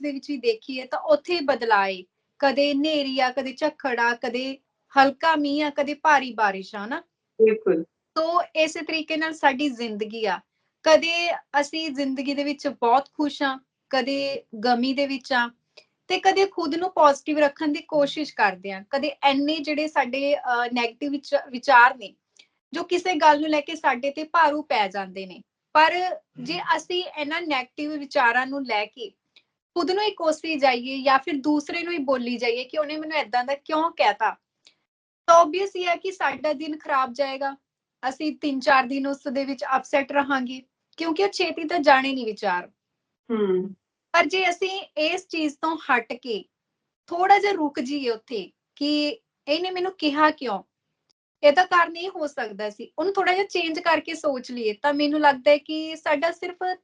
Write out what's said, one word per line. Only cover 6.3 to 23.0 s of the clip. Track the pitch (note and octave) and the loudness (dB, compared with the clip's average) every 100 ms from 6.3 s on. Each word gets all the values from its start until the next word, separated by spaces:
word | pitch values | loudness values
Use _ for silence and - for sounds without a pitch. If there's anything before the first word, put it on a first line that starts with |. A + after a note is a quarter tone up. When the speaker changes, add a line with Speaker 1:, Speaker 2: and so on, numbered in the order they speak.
Speaker 1:
ਬਾਰਿਸ਼ | A3 G#3 F#3+ F#3 G#3 | 0 0 -2 -8 -10
ਆ, | G#3+ | -8
ਹਨਾ? | D#4+ - _ _ - | -8 -10 _ _ 4
Speaker 2:
ਬਿਲਕੁਲ। | A3 G#3+ - E3 E3+ _ _ D#4+ | 4 4 2 0 -2 _ _ -4
Speaker 1:
ਤੋ | D#4+ E4+ - D#4+ | 0 0 0 0
ਇਸੇ | D#4 E4+ | 0 -2
ਤਰੀਕੇ | D#4+ D#4+ D4+ D#4 | -6 -6 -4 -4
ਨਾਲ | D#4+ | -4
ਸਾਡੀ | D#4 D4 B3+ D4 | 0 0 2 -2
ਜ਼ਿੰਦਗੀ | A#3 A#3+ G#3 G#3+ A3+ G#3 | -4 -6 -6 -8 -4 -4
ਆ। | F3+ - _ _ _ | -4 -8 _ _ _
ਕਦੇ | D#4 D4+ E4 E4+ E4+ - - C#4+ | 4 6 4 -2 -2 -4 -2 -2
ਅਸੀਂ | C#4+ D#4+ D#4+ | -2 -4 -6
ਜ਼ਿੰਦਗੀ | C4 C#4 C4+ C4+ | -4 -4 -4 -4
ਦੇ | C#4+ | -4
ਵਿੱਚ | C#4+ C#4+ C#4+ | -4 -4 -6
ਬਹੁਤ | C4+ A#3 B3+ - | -2 2 2 2
ਖੁਸ਼ | - D4 - | -4 -4 -2
ਹਾਂ, | C#4 C4+ _ _ - | -4 -6 _ _ -4
ਕਦੇ | C4 B3+ C#4 C#4 C#4 - A3 A#3+ | -2 -2 -2 -4 -8 -12 -4 0
ਗਮੀ | A#3+ B3+ | 2 0
ਦੇ | C4+ C#4 | 0 -2
ਵਿੱਚ | C4 - | -4 -2
ਹਾਂ, | B3 A#3+ - _ _ _ _ - | 0 -2 -6 _ _ _ _ -6
ਤੇ | F#4 | 0
ਕਦੇ | F#4+ F#4+ G4 | 2 4 2
ਖੁਦ | - D#4+ E4 | 0 -4 -2
ਨੂੰ | F#4 | -2
ਪੋਜ਼ਿਟਿਵ | F4+ D4 C#4 - D4+ | 4 6 4 0 2
ਰੱਖਣ | C#4+ - D#4 | 2 0 -4
ਦੀ | D#4 | -4
ਕੋਸ਼ਿਸ਼ | - D4+ C#4+ D#4 D4 - | -2 0 0 -2 -6 0
ਕਰਦੇ | G#3 F3+ G3 | 0 0 -8
ਹਾਂ। | F#3+ G3+ | -12 -6
ਕਦੇ | C#4 C#4+ | -4 -2
ਇੰਨੇ | - C#4+ C#4 C#4+ D#4+ | 0 2 2 0 -2
ਜਿਹੜੇ | D4+ D4 D#4 | -2 -2 0
ਸਾਡੇ, | D#4 B3 C4+ C#4 C#4+ | 0 0 0 0 0
ਅ, | B3+ A#3+ A#3+ | 0 -2 0
ਨੈਗੇਟਿਵ | B3 A#3 - C#4+ | -2 -4 -4 -6
ਵਿਚ-, | C#4 - C#4 C4+ | -6 -2 -4 -4
ਵਿਚਾਰ | B3 C#4 B3 B3 B3+ | -4 6 8 8 4
ਨੇ, | F#3+ _ _ _ _ _ _ | -10 _ _ _ _ _ _
ਜੋ | D#4 | -8
ਕਿਸੇ | E4+ F4+ | -2 -2